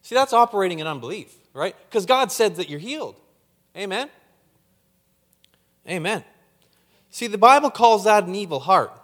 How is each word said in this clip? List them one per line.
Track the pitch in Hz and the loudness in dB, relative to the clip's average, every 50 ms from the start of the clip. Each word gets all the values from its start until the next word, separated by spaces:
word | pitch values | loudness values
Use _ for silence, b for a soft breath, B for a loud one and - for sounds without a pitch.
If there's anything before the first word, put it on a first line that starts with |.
See, | _ - 233 | _ -2 0
that's | 247 269 262 - | 0 0 2 4
operating | 233 240 233 233 202 196 185 175 160 | 4 4 4 2 -2 -2 -2 -2 -4
in | 156 | -6
unbelief, | 160 156 135 117 120 175 214 151 _ _ _ _ _ _ | -8 -8 -8 -10 -10 -12 -12 -14 _ _ _ _ _ _
right? | 131 151 - - _ _ _ | -8 -6 -6 -8 _ _ _
'Cause | - 226 190 | -4 -4 0
God | 180 254 262 269 208 - | 2 2 2 2 -2 0
said | - 233 208 170 | 0 0 0 0
that | 160 175 147 | -4 -10 -8
you're | 147 147 | -8 -12
healed. | 160 226 277 311 262 127 98 _ _ _ _ _ _ _ _ _ _ _ _ | -10 -10 -10 -10 -10 -12 -14 _ _ _ _ _ _ _ _ _ _ _ _
Amen? | 175 196 202 185 214 262 294 _ _ _ _ _ _ _ _ _ _ _ _ _ _ _ _ _ _ _ _ _ _ _ _ _ _ _ _ _ _ _ _ _ _ _ | -12 -10 -6 -6 -6 -6 -8 _ _ _ _ _ _ _ _ _ _ _ _ _ _ _ _ _ _ _ _ _ _ _ _ _ _ _ _ _ _ _ _ _ _ _
Amen. | - 170 180 156 180 220 180 - _ _ _ _ _ _ _ _ _ _ _ _ _ _ _ _ _ | -10 -8 -6 -4 -4 -6 -6 -8 _ _ _ _ _ _ _ _ _ _ _ _ _ _ _ _ _
See, | _ - 240 | _ -10 -10
the | 233 208 | -8 -2
Bible | 208 196 240 269 294 294 285 | 4 6 6 6 6 4 0
calls | - - 226 233 226 214 190 | -2 2 4 4 4 4 4
that | 214 214 208 202 | 4 4 4 2
an | 175 185 | 0 -6
evil | 202 208 175 165 135 | -8 -8 -6 -6 -8
heart | 127 156 190 180 127 120 - - | 0 2 2 2 2 0 -8 -18